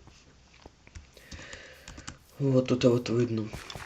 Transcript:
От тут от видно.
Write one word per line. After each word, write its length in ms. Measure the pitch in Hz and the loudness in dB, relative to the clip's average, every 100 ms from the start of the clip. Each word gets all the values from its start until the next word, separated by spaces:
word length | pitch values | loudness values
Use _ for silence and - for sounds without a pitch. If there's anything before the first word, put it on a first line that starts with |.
| - - - - - - - - - - - - - - - - - - - - - - - - | -20 -20 -20 -20 -20 -20 -20 -20 -20 -20 -20 -20 -20 -18 -16 -18 -18 -20 -20 -18 -18 -18 -20 -4
От 260 | 139 131 127 | 2 4 4
тут 180 | 127 | 4
от 240 | 127 120 - | 6 4 2
видно. 400 | 113 120 113 107 - - - | 0 0 0 -4 -8 -14 -14